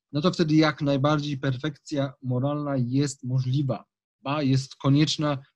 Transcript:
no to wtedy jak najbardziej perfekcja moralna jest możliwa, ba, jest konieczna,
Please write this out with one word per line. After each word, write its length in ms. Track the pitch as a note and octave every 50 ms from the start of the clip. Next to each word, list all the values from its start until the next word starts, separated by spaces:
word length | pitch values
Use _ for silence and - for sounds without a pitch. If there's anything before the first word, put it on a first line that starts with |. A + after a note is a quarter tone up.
| _ _
no 100 | - D3
to 100 | D3 F3+
wtedy 240 | F3+ - F3 D3+ D3+
jak 260 | D#3 D#3 D3+ D3+ -
najbardziej 560 | D3+ C#3+ C#3 C3+ C3+ D3 D3+ D3 D3 D3 C#3+ C3
perfekcja 760 | D3 C3+ B2+ B2 - D#3 D3+ - _ - D#3 C#3 C#3 C3+ - _
moralna 560 | C3+ B2+ B2 B2 C3+ C#3+ D3 D3 D3 C#3+ C#3 C3
jest 460 | A#2 A#2+ B2+ C#3 D3 C3+ - _ -
możliwa, 640 | B2 B2+ C3+ B2+ B2+ C3 D3 C#3+ B2+ A2 - - _ _ _ _ _ _ _
ba, 220 | - C3+ C#3+ D#3 D3
jest 320 | C3 C3+ C3 C3+ - -
konieczna, 600 | _ - C3+ C#3 D3 D#3 C#3+ - - D3+ D3 C#3+ C3+ - _ _